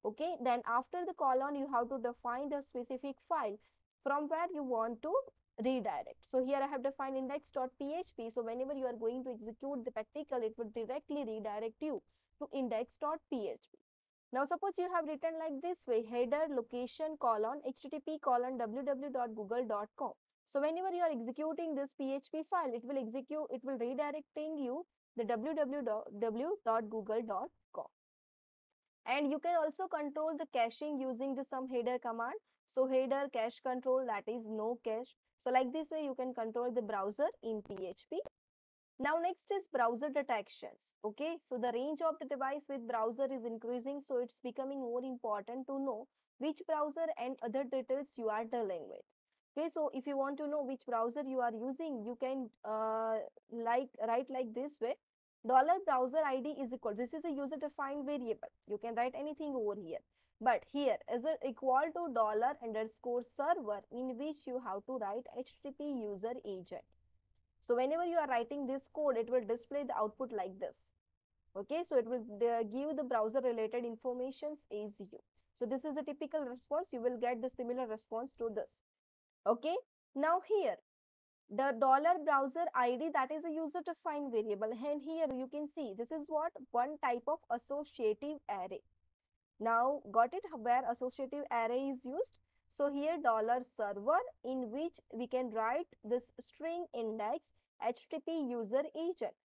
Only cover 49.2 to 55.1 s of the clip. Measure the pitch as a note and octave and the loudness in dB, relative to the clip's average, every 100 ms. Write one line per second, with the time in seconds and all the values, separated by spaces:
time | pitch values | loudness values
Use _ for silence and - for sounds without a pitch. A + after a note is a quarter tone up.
49.2 | _ _ _ - D#4+ D#4+ D4+ C4 C#4 C#4 | _ _ _ -2 -2 0 0 0 -2 0
50.2 | C4+ C#4+ D4 D4+ C4 C4+ - A#3 A#3 B3+ | 0 -2 -2 0 -2 -4 -2 2 2 0
51.2 | C4+ C4 A#3+ A3 B3 C4+ E4 B3+ G#3 A#3 | -2 0 0 0 -4 -4 -4 -4 -4 -2
52.2 | C4 C4+ A#3 _ G#3 A3 A3 A3 A3+ A3 | -2 -2 -6 _ -4 -2 0 0 0 0
53.2 | - - _ A#3 A#3 A#3+ C4 - A3 A#3 | -2 -12 _ -4 2 2 0 -4 2 2
54.2 | C4 C4 B3 A#3 C#4+ - A3+ D4 _ | 2 -4 -4 -4 -6 -2 -2 -2 _